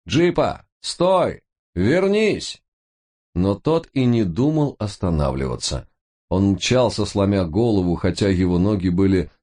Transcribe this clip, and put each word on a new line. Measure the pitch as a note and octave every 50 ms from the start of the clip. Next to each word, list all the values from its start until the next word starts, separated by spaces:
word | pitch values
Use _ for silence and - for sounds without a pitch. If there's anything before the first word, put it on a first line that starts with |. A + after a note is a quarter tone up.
| _ -
«Джипа, | - D#3 F3 F3 F3 D#3+ C3 F2+ - - _ _ _ _
стой! | - - - - E3+ F#3 F#3+ F3+ D3 G2+ C#2 - _ _ _ _ _ _ -
Вернись!» | F2 F#2+ A2+ D#3 F#3 G3 G3 G3+ A3 A3 G3+ C3+ - - - - - _ _ _ _ _ _ _ _ _ _ _ _ _ _ -
Но | E2+ F#2 G2 G2+
тот | G2 - D3+ D#3+ E3 E3 -
и | - C3+ B2+
не | A#2+ A#2+ A#2 G#2+
думал | F2 D#2+ A2+ C3 D3+ D#3 D3+ D3 C3 - -
останавливаться. | G#2+ G2+ - - G2+ F2+ E2 D2+ C#2+ C2+ C2 C2+ C2+ B1+ A#1+ A#1+ - - - B1+ - - _ _ _ _ _ _ _ -
Он | - F#2+ G2 G2
мчался, | F#2+ F2+ - - B2 B2+ A#2+ G#2+ - - G#2
сломя | - - G#2 G2 G2 G2+ F#2+ F2+
голову, | D#2+ D2+ G#2 A#2+ A#2 G#2+ F#2+ F2+ F2 E2+
хотя | D#2+ - F#2 - - G#2+ G2
его | F#2+ F2+ F#2 F2+ F2+ F2
ноги | F#2 G#2 G#2+ F#2 F2 F#2
были | F2 F#2 G2 F#2+ F#2+ F2+ E2 - - _